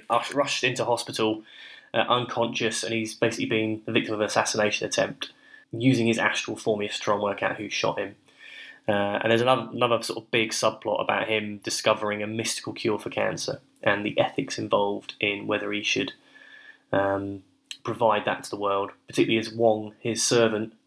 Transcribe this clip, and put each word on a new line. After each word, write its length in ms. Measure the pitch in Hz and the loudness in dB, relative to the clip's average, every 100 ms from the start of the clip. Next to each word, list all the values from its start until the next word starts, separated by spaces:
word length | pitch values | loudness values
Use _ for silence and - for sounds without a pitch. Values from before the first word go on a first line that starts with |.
| - | 0
ush-, 240 | 117 - | 0 2
rushed 300 | 135 139 - | 0 0 0
into 220 | 127 120 113 | 0 0 0
hospital, 580 | 117 - - 110 110 - - - - - 113 | 0 0 0 0 0 -6 -20 -20 -20 -4 0
uh, 100 | - | 2
unconscious, 720 | 123 117 120 117 - 113 - | 2 0 -2 -2 0 -2 -2
and 100 | 104 | -2
he's 220 | 113 110 - | -2 -4 0
basically 320 | 117 - 135 | -2 0 0
been 340 | 113 110 107 - | 0 0 -2 -2
the 60 | |
victim 220 | 117 120 | -2 0
of 60 | 107 | -2
an 80 | 104 | 0
assassination 580 | 113 104 110 104 - 107 | 2 2 2 0 0 -2
attempt, 460 | - 95 - - - - - _ | 0 -2 -4 -12 -14 -20 -20 _
using 340 | 117 127 117 113 | 0 4 4 4
his 140 | 110 | 2
astral 360 | 104 - - 107 | 2 0 -4 -2
form, 240 | - 104 | 0 0
he 60 | 104 | -2
has 100 | - | -2
to 40 | |
try 120 | - 104 | 0 0
and 80 | |
work 180 | 101 98 | 0 -2
out 140 | 98 - | -4 -4
who 120 | 104 | -6
shot 280 | - - - | -2 -2 -2
him. 180 | 98 - - - - - - - - | -6 -10 -20 -20 -20 -18 -18 -8 -2
Uh, 300 | 101 101 104 | 0 0 0
and 80 | 113 | 2
there's 100 | 113 | 4
another, 260 | 123 131 113 | 4 2 0
another 280 | 113 120 113 | 0 2 2
sort 160 | - - | 0 -6
of 140 | - | -2
big 200 | 120 110 | 0 0
subplot 500 | - 110 107 110 104 | 2 0 0 -2 -2
about 260 | - 101 101 | 0 0 0
him 320 | 107 104 104 | -2 -2 -6
discovering 600 | - - 113 107 107 104 | -4 0 2 2 0 -2
a 40 | 107 | -4
mystical 440 | 110 113 - - | -4 -2 -4 -6
cure 260 | - 113 104 | -4 -2 0
for 120 | - | -2
cancer 500 | 107 104 85 - - - - | -2 -2 -2 -6 -8 -12 -4
and 220 | - 101 107 | 0 0 0
the 120 | - | 0
ethics 400 | - - - - | 0 0 -4 -4
involved 580 | 107 101 101 101 - - | 0 2 2 -2 -8 -4
in 260 | 107 101 104 | -2 -2 -2
whether 280 | 104 101 | -2 -2
he 100 | 104 | -4
should, 300 | 101 - 95 - _ - - - - - _ | -2 -2 -2 -8 _ -20 -20 -20 -20 -20 _
um, 500 | 98 98 98 98 98 - _ - - | 0 2 0 -4 -8 -14 _ -12 -8
provide 400 | - 107 113 104 107 | -6 2 4 4 2
that 180 | - - | -4 -6
to 40 | |
the 60 | 101 | -4
world, 360 | 101 98 98 - - | 0 0 -2 -8 -4
particularly 300 | - 113 113 | 0 2 2
as 140 | 110 | 0
Wong, 420 | 113 117 110 107 - | 2 2 2 -2 -8
his 240 | 120 107 | -4 0
servant, 500 | - 120 113 107 110 - | 4 6 4 2 -4 -10